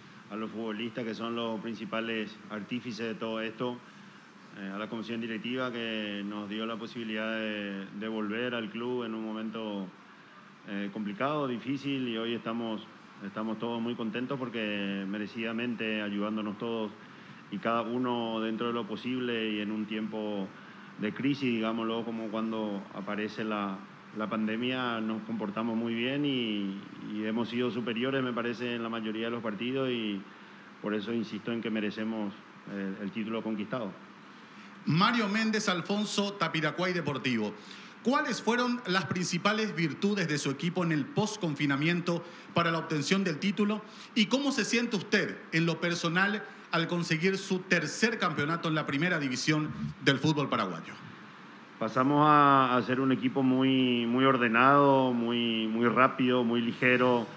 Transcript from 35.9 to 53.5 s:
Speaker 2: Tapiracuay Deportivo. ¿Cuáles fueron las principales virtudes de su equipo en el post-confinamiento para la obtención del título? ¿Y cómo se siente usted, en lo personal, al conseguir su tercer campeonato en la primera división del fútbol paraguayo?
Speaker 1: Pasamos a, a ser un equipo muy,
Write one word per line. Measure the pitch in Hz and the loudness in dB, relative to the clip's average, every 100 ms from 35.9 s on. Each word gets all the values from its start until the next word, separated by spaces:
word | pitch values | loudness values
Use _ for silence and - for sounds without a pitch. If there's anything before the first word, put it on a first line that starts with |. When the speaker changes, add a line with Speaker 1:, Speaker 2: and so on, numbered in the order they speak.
| 202 208 - 202 | 0 0 0 0
Speaker 2:
Tapiracuay | 202 160 160 151 147 185 | 0 0 2 0 2 0
Deportivo. | 175 147 131 127 113 104 - - - - - | 0 0 0 0 2 0 -4 -12 -16 -16 -4
¿Cuáles | 226 285 294 208 | 2 2 2 0
fueron | 214 240 247 247 185 | 2 2 2 0 0
las | 185 | 0
principales | 147 180 175 170 202 214 214 160 | 0 -2 0 2 2 2 0 0
virtudes | 160 127 202 202 160 | -2 2 0 2 0
de | 147 | 0
su | 143 | 0
equipo | 135 175 180 170 | -2 -2 0 2
en | |
el | 156 | 2
post-confinamiento | 127 - 208 - 170 143 147 139 156 175 170 170 - - - | 0 0 0 0 -2 2 2 4 4 2 2 -2 -4 -14 -2
para | 175 170 | 2 4
la | 165 | 2
obtención | - 151 139 196 185 | 0 0 4 4 2
del | 151 | 2
título? | 196 208 208 208 - - - 233 | 2 4 2 0 -4 -16 -2 2
¿Y | 208 | 4
cómo | 262 285 | 4 4
se | 247 | 2
siente | 196 233 240 208 | 2 2 2 0
usted, | - 208 127 98 - | 2 2 2 -4 -2
en | 160 165 | 2 2
lo | 165 | 2
personal, | 175 170 170 175 202 208 - - - | 0 0 2 4 4 2 -6 -16 -2
al | 165 165 | 0 2
conseguir | 175 165 160 190 190 | 0 2 2 2 2
su | - 185 | 0 -2
tercer | - 180 151 - 226 220 | 2 2 0 2 2 2
campeonato | 180 147 147 165 165 | 0 0 0 0 0
en | 156 | 0
la | 143 | 0
primera | 139 180 170 | 0 2 2
división | 139 123 - 151 151 - 147 - 139 | 0 0 2 2 0 -4 -8 0 2
del | 135 | 4
fútbol | 156 147 135 | 4 2 2
paraguayo? | 120 95 82 - - - - - - - - - - | 0 0 -4 -10 -14 -16 -18 -18 -20 -20 -20 -16 -6
Speaker 1:
Pasamos | 110 131 131 147 151 | -2 2 4 6 8
a, | 147 143 135 127 123 | 10 10 8 6 4
a | |
ser | 113 127 | 2 2
un | 131 | 2
equipo | 120 123 135 | 2 2 2
muy, | 131 | 4